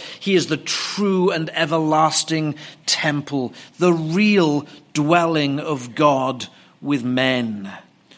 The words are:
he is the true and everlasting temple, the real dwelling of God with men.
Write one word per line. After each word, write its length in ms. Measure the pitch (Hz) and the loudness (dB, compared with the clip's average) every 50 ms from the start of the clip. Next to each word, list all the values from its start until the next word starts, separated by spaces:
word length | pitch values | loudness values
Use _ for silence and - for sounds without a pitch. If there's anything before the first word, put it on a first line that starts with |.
| - - - - | -10 -16 -16 -8
he 140 | - 196 190 | -2 2 2
is 120 | 170 123 | 2 2
the 80 | 117 156 | 0 -4
true 720 | - - - - - - - - 190 208 196 190 185 180 196 | -6 -4 -6 -6 -6 -6 -6 -4 -2 0 0 2 2 2 2
and 200 | 180 160 160 160 - | 0 -2 -4 -4 -2
everlasting 1000 | 160 165 147 165 160 156 156 156 156 160 156 147 - - - 160 156 156 147 143 - - - - _ - | -4 -2 0 0 0 0 2 2 2 2 2 2 0 -2 0 -2 -2 -2 -4 -6 -8 -14 -20 -20 _ -6
temple, 680 | - - - - 156 147 143 139 - 143 135 123 110 - - - - _ | -4 -4 0 0 0 -2 -2 -4 -4 -4 -4 -4 -4 -8 -14 -20 -18 _
the 140 | - 175 180 | 2 4 4
real 760 | 170 160 160 156 165 196 214 208 208 190 165 151 147 143 147 - - - - _ - | 4 2 0 -2 0 2 4 4 4 4 4 4 2 0 -2 -6 -18 -20 -20 _ -4
dwelling 680 | 151 147 151 170 175 170 165 165 151 143 139 139 151 | -2 2 4 4 4 4 2 0 0 0 0 -2 -2
of 360 | 135 160 151 127 123 120 107 | -4 -4 -6 -6 -6 -10 -2
God 520 | - 151 147 139 135 127 131 131 120 107 - - - - _ _ _ | 2 4 4 4 4 0 -2 -4 -6 -10 -14 -16 -20 -20 _ _ _
with 240 | - 139 143 127 117 | -4 -2 -2 -2 0
men. 680 | 123 127 127 131 131 127 123 120 113 107 104 98 98 - - - _ _ _ _ _ - | -2 0 0 2 2 0 0 -2 -4 -6 -6 -10 -12 -14 -16 -20 _ _ _ _ _ -20